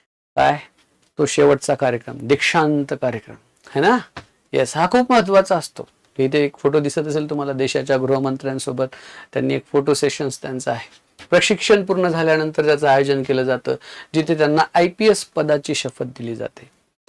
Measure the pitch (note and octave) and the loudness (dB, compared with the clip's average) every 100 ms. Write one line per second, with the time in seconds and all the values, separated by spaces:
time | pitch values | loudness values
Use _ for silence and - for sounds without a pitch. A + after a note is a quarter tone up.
0 | _ _ _ - C#3 C#3+ - _ _ _ | _ _ _ 0 0 0 -8 _ _ _
1 | _ - C#3+ - C#3+ C#3 - C#3 C3 A#2+ | _ -4 -2 4 4 4 0 0 0 -2
2 | - A#2+ A#2 C#3 - E3+ D#3 D3 C#3 C3+ | -8 -12 -2 0 2 0 2 0 -2 -4
3 | C3 A2+ - G#2+ _ _ - - F3 B3 | -4 -6 -12 -20 _ _ -8 0 2 2
4 | - - - _ _ C3+ C3 D#3 F3+ B3 | -2 -18 -20 _ _ -2 -2 0 2 2
5 | B3+ B3 F#3+ G3 F#3+ F3+ - - - _ | 4 2 4 2 2 -2 -4 -14 -18 _
6 | _ - C3 D3 C#3+ - C#3+ D3+ D3 E3 | _ -4 0 2 0 -2 0 0 0 -4
7 | D3+ D3+ D3+ D3 C#3+ C3+ C3 C#3+ C3+ C3+ | -4 -4 -4 -6 -4 -2 -2 -2 -2 -2
8 | C3 C3+ C3+ C3 C#3 C3+ - B2+ C3 - | 0 0 0 -4 -6 -6 -8 -4 -6 -6
9 | - - - - C3 C3+ - C#3+ C#3+ C#3+ | -20 -20 -8 -4 -2 -4 0 0 2 0
10 | D3 - C#3+ - C#3+ C3 C3+ A#2+ - _ | 0 -2 -6 -6 -10 -8 -6 -6 -10 _
11 | _ _ - F3 - G3 - G#3 F#3+ F#3+ | _ _ -2 0 2 -2 4 2 2 0
12 | F3+ E3 D#3+ D#3 D#3 D#3 D3+ D3 D3 C3+ | 0 0 2 2 0 0 2 2 4 4
13 | C#3 C#3 C3 C3 B2+ B2 - B2+ - - | 2 0 0 -2 0 -2 -4 -6 -8 -20
14 | - D#3 D#3 D#3+ D3+ D3+ D#3+ F3 F3 F3 | -4 -2 0 2 2 2 2 2 0 2
15 | G#3+ G3 - - D#3 D3 C#3+ D3 C3 - | 2 2 -2 -4 0 -2 -2 -6 -6 -8
16 | B2 B2+ A#2 A2+ A2+ - - _ _ _ | -10 -8 -10 -8 -10 -12 -20 _ _ _